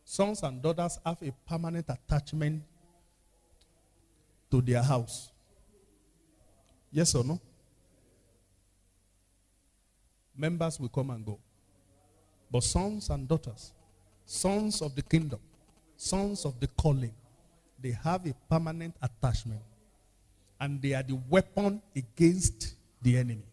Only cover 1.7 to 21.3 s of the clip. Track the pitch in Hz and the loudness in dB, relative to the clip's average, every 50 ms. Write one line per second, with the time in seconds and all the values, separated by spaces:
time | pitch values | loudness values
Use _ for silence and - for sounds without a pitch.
1.7 | 170 170 165 - 131 - - - 147 147 147 - - 156 147 151 156 156 151 - | -4 -6 -6 -6 -8 -10 -2 0 0 0 0 -2 -4 -2 -2 -2 -2 -4 -8 -12
2.7 | - - - - - - - - _ - - - - - - - - - - - | -20 -20 -20 -20 -20 -20 -20 -20 _ -20 -20 -20 -20 -20 -20 -20 -20 -20 -20 -20
3.7 | - - _ - - - - - - - - - - - - - - 127 127 120 | -20 -20 _ -20 -20 -20 -20 -20 -20 -20 -20 -20 -20 -20 -4 2 2 4 4 4
4.7 | 123 120 123 139 139 123 113 - - - - - - - - _ - - - - | 2 2 4 2 2 0 0 -4 -10 -12 -12 -16 -20 -20 -20 _ -20 -20 -20 -20
5.7 | - - - - - - - - - - - - - - - - - - - - | -20 -20 -20 -20 -20 -20 -20 -20 -20 -20 -20 -20 -20 -20 -20 -20 -20 -20 -20 -20
6.7 | - - - - - 151 170 - - 131 120 131 165 185 - - - _ - - | -20 -20 -20 -2 2 4 4 4 4 4 2 2 0 -4 -6 -16 -20 _ -20 -20
7.7 | - - - - - - - - - - - - - - - - - - - - | -20 -20 -20 -20 -20 -20 -20 -20 -20 -20 -20 -20 -20 -20 -20 -20 -20 -20 -20 -20
8.7 | - - - - - - - - - - - - - - - - - - - - | -20 -20 -20 -20 -20 -20 -20 -20 -20 -20 -20 -20 -20 -20 -20 -20 -20 -20 -20 -20
9.7 | - - - - - - - - - - - - - 135 151 160 175 165 165 160 | -20 -20 -20 -20 -20 -20 -20 -20 -20 -20 -20 -20 -8 -4 -2 -2 0 0 -2 -2
10.7 | 151 - - 113 - 135 127 135 120 113 107 107 104 - - - - - - - | -2 -4 -8 -4 -2 -4 -4 -4 -6 -8 -8 -10 -10 -12 -14 -20 -20 -20 -20 -20
11.7 | - - - - - - - - - - - _ _ _ - - 120 123 123 - | -20 -20 -20 -20 -20 -20 -20 -20 -20 -20 -20 _ _ _ -12 -2 -2 0 0 2
12.7 | - 175 185 208 214 208 - - 151 139 135 127 160 156 - 127 107 - - - | 2 2 0 0 -2 -4 -4 -4 -4 -4 0 0 0 0 0 -6 -12 -12 -16 -20
13.7 | - - - - - - - - - _ - - - - - 185 196 208 214 214 | -20 -20 -20 -20 -20 -20 -20 -20 -20 _ -16 -10 -6 -2 0 0 0 2 0 -2
14.7 | 208 - 160 147 131 139 - - - 165 160 147 120 - - - - - - - | -2 -2 -4 -4 -4 -6 0 2 2 4 4 2 -6 -8 -12 -20 -20 -20 -20 -20
15.7 | - - - - - - - - 185 190 196 202 202 - - 143 123 120 135 - | -20 -20 -20 -20 -16 -10 -6 -2 -2 0 0 -2 -4 -4 -6 -6 -4 -4 -6 -4
16.7 | - - - 156 139 135 127 113 - - - - - - - - - - _ - | -2 2 4 4 4 4 0 -4 -8 -12 -20 -20 -20 -20 -20 -20 -20 -20 _ -20
17.7 | - - 127 127 120 101 - 160 175 185 180 156 127 - _ - 160 160 165 160 | -18 -10 -6 -6 -6 -2 0 0 -2 0 -2 -6 -8 -8 _ 0 0 0 0 -2
18.7 | 160 165 165 165 - - 143 131 - - - 127 113 - - 113 107 107 - - | -6 -8 -10 -10 -10 -6 -8 -8 -4 -2 0 0 0 0 -4 -6 -10 -10 -12 -18
19.7 | - - - - _ - _ - _ _ _ _ - - _ _ - - 139 143 | -20 -20 -20 -20 _ -20 _ -20 _ _ _ _ -20 -20 _ _ -10 -6 -6 -4
20.7 | 143 135 131 139 135 131 135 131 131 131 127 127 | -4 -2 -2 -2 0 -2 -2 -4 -4 -4 0 6